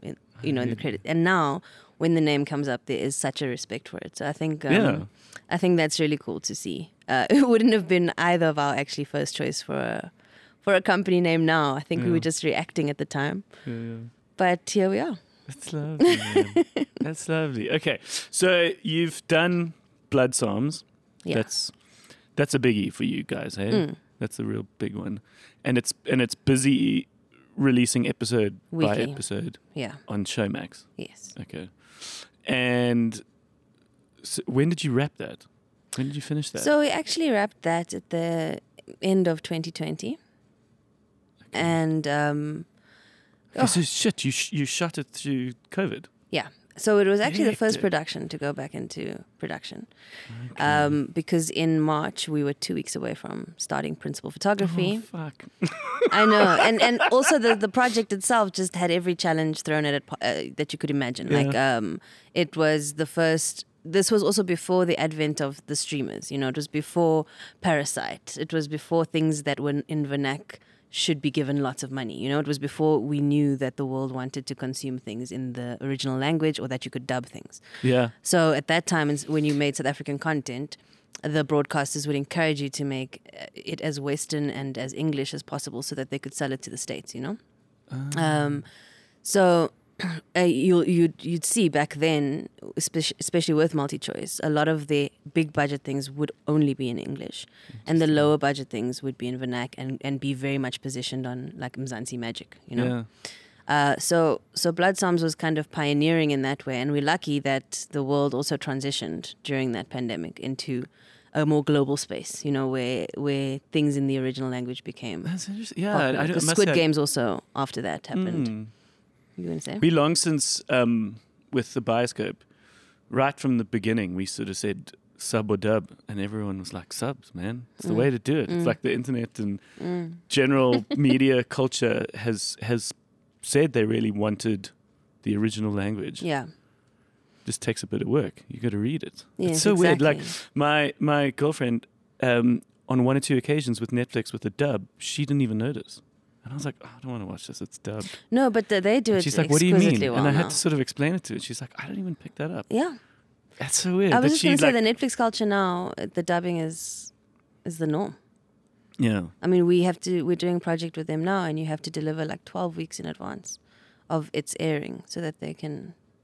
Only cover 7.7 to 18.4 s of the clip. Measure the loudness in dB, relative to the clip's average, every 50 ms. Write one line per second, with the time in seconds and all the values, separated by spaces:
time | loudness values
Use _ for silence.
7.7 | 4 4 4 2 4 4 4 2 2 2 2 4 4 4 4 4 4 2 2 0
8.7 | 0 0 -2 -4 -4 -6 -6 -4 -2 -2 -2 -2 -4 -4 -4 -2 -4 -4 -6 -4
9.7 | -4 -4 -2 -4 -4 -6 -8 -10 -16 _ _ _ -20 -20 -20 _ _ _ _ 2
10.7 | 2 4 4 4 2 2 2 2 2 4 4 4 4 4 4 4 4 4 4 2
11.7 | 0 -2 -4 -4 -4 0 2 2 2 2 2 0 -2 0 -2 0 0 0 -2 -4
12.7 | -4 -2 -2 -2 -2 -4 -6 -6 -4 -2 -2 -2 -2 -6 -8 _ -20 -14 -10 -10
13.7 | -8 -8 -8 -10 -10 -12 -12 -16 -18 _ _ _ _ 2 2 2 2 2 -2 0
14.7 | 2 2 2 4 2 0 0 -2 -4 -8 -12 _ _ _ _ -18 -16 -16 -12 -8
15.7 | -6 -6 -4 -4 0 4 4 4 4 2 0 0 2 2 2 4 2 0 0 0
16.7 | _ -4 -4 -4 _ -4 -4 -4 -4 -6 -4 -2 0 0 0 0 -2 -2 -2 0
17.7 | -2 0 0 0 -2 -2 -4 -8 -8 -8 -8 -6 0 2